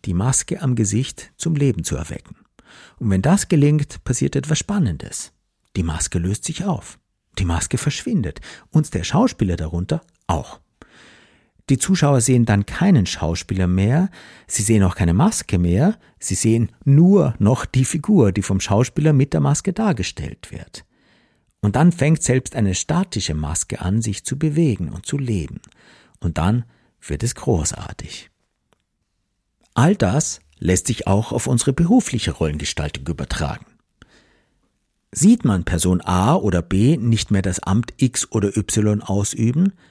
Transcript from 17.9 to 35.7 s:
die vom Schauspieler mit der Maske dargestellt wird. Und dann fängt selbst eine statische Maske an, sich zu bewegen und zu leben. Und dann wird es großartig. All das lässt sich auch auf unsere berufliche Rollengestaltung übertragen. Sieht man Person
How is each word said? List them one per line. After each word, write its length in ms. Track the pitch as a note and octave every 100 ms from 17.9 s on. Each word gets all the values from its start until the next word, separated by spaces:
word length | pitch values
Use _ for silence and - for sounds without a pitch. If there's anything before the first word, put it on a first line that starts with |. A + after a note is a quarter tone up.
| D#3+ F3 G3+ G#2
die 100 | F2+
vom 160 | F#2+ G2
Schauspieler 540 | - G#2 C3 - D3+
mit 200 | C#3 C#3+
der 80 | D#3+
Maske 320 | C#3 D3 G3
dargestellt 800 | F3+ A3 A#2+ F2+ - - - -
wird. 340 | - - - - _ _ _ _ _ _ _
Und 160 | G#2 A#2+
dann 160 | E3+
fängt 300 | E3+ D3 D#3+
selbst 340 | - B2+ - -
eine 180 | G2+
statische 600 | F2 - E3 F#3+ G#2 -
Maske 460 | D2+ D2 F2 - -
an, 220 | F2+ A2
sich 220 | A2+ G2
zu 120 | - C3+
bewegen 520 | D#3 D3 D#3+ G2+ E2
und 180 | F2+ -
zu 100 | C#3+
leben. 440 | B2 G2+ D2 - - _ _ - _ _
Und 200 | E2+ D#2
dann 260 | F2 A#2+ - _ _ _ -
wird 160 | D2
es 140 | A#2+ -
großartig. 920 | - F2+ - - - - - - - _ _ _ _ _ _ _ _ _ _ _ _ _ _
All 200 | - D3
das 460 | G#3 F#2+ C3+ - - _ -
lässt 300 | E2 F#2+ -
sich 180 | A2+ -
auch 260 | G2+ -
auf 140 | A#2 -
unsere 260 | A#2 C#3+
berufliche 600 | C3 E3+ B3 - A#2 -
Rollengestaltung 720 | - D#2+ D2+ - - D2 - C#2+
übertragen. 600 | D2 C2+ - D2 - - _ _ _ - _ _ _ _ _ _ _ _ _ _
Sieht 320 | - F#3+ A#3+
man 200 | B2 F#2
Person 360 | -